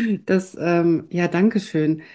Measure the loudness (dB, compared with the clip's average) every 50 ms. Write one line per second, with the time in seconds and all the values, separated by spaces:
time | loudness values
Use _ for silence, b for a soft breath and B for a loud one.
0 | 0 0 -2 B -2 0 0 0 0 -4 -8 -6 -2 0 2 2 4 2 2 0
1 | -2 -4 -4 -2 -2 0 2 2 2 2 2 0 -4 -4 -2 0 0 0 0 -2
2 | B B